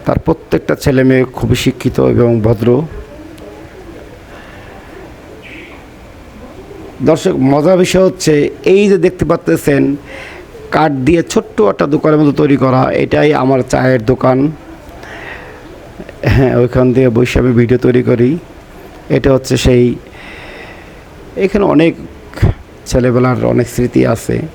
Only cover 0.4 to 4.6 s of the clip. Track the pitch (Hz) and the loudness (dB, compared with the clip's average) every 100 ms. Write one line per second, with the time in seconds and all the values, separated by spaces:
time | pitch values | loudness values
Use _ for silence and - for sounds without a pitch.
0.4 | - 160 - 147 - 131 131 131 127 - | -2 -4 -2 -2 0 2 4 2 0 -4
1.4 | 113 120 - - 123 123 131 113 120 117 | -2 0 -2 -2 -4 0 2 2 2 2
2.4 | 113 107 113 123 156 - - - - - | 0 0 2 0 -2 -10 -16 -18 -20 -20
3.4 | - - - - 170 - - - - - | -20 -20 -20 -20 -20 -20 -20 -20 -20 -20
4.4 | - - | -20 -20